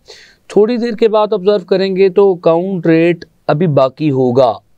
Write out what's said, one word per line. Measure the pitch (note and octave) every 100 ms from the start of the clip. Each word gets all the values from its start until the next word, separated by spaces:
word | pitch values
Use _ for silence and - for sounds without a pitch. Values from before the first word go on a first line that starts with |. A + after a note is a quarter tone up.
| _ - - _ -
थोड़ी | G3 G#3+ B3
देर | A#3+ G#3+
के | A3+
बाद | G#3+ G#3+
ऑब्जर्व | G#3+ F#3 G#3 F3+
करेंगे | F#3+ G3 F#3 F#3+
तो | F3+ G3 F3+
काउंट | E3+ E3 F#3+ F#3+ E3+
रेट | E3 E3+ E3+ - _ -
अभी | D3+ F3+
बाकी | C#3 C3 - D3+
होगा, | C3 B2+ B2 B2 G2+ _